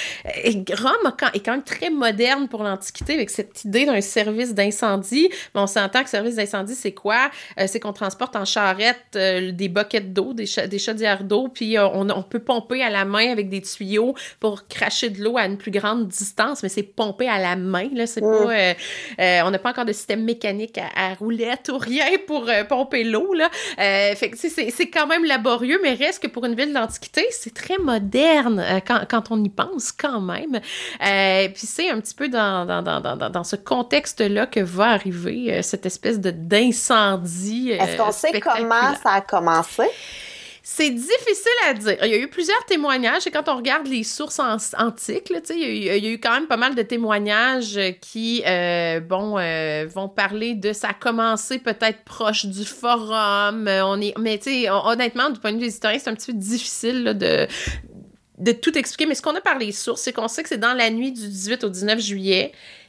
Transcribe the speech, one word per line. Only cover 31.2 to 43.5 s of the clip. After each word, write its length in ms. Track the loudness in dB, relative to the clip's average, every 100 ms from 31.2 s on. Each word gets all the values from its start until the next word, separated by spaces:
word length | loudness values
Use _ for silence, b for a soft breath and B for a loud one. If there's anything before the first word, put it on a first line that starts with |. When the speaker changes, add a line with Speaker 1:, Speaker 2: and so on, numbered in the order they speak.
| 4 4 2
Speaker 1:
puis 180 | -2 -8
c'est 240 | -2 -2
un 80 | -2
petit 160 | -6
peu 140 | -6 -2
dans, 380 | 0 2 0 -2
dans, 160 | -2
dans, 180 | -2 -2
dans, 160 | -2 -4
dans, 140 | -4
dans 140 | -4
ce 120 | -4 -6
contexte-là 880 | -2 -2 2 0 0 -2 0 2 0
que 140 | 0
va 300 | 0 2 4
arriver, 560 | 4 0 -4 -6 -4 -2
euh, 100 | -2
cette 240 | -2 -4 -6
espèce 340 | -4 -2 0
de, 100 | -2
d'incendie, 1400 | -4 2 4 4 2 4 4 4 2 -2 -4 -4 -2 0
euh, 100 | 0
Speaker 2:
Est-ce 140 | 0 2
qu'on 160 | 0
sait 160 | 2 0
Speaker 1:
spectaculaire. 400 | 2 2 2 4
Speaker 2:
comment 260 | 4 4 2
ça 80 | 2
a 60 | 2
commencé ? 600 | 2 2 4 4 2 2 0 0 B B B B B B
Speaker 1:
C'est 280 | -8 0 0
difficile 600 | 0 2 2 2 2 2 2 2
à 60 |
dire. 220 | 2 0 2
Il 60 | 4
y 40 |
a 40 | 2
eu 100 | 0
plusieurs 360 | -2 0 0 2
témoignages. 600 | 0 2 2 2 2 0
Et 40 |
quand 180 | -2
on 80 | 0